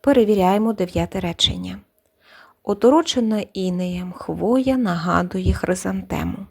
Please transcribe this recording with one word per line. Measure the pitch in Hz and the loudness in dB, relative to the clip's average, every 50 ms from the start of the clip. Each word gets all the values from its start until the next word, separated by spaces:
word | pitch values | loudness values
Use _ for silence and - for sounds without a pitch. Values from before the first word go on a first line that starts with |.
| - | 2
Перевіряємо | 277 277 254 220 208 214 196 185 180 190 208 220 226 214 | 4 4 4 4 4 4 4 4 4 4 2 0 0 0
дев'яте | 202 180 175 - 170 170 175 - 196 | -2 -4 -2 -2 -2 -2 -2 -4 -6
речення. | 180 170 170 - 180 - - 90 - 92 92 - _ _ _ _ _ _ _ _ _ _ - - - _ _ _ _ | -6 -6 -2 0 0 0 0 -4 -8 -10 -12 -12 _ _ _ _ _ _ _ _ _ _ -20 -20 -20 _ _ _ _
Оторочена | - 202 202 - 240 285 320 330 - - 262 233 220 214 208 - - _ | -4 -2 4 4 6 6 6 2 2 -2 0 0 0 0 -2 -4 -6 _
інеєм | 190 190 185 180 180 180 180 180 180 180 180 | -4 -4 -2 -2 -2 -4 -4 -4 -6 -8 -10
хвоя | 175 - - - 160 170 175 208 240 262 254 262 262 | -12 -12 -10 -8 -6 -2 0 2 2 2 2 2 0
нагадує | 254 240 196 175 170 160 180 175 175 180 180 - 190 185 175 175 | 2 0 0 0 -2 -2 0 0 0 0 0 -4 0 0 0 0
хризантему. | - - - 185 185 - 190 190 190 190 - - - - 175 190 196 196 - | 0 0 -2 -2 -2 -2 -4 -4 -4 -6 -6 -6 -4 -4 -4 -6 -8 -12 -16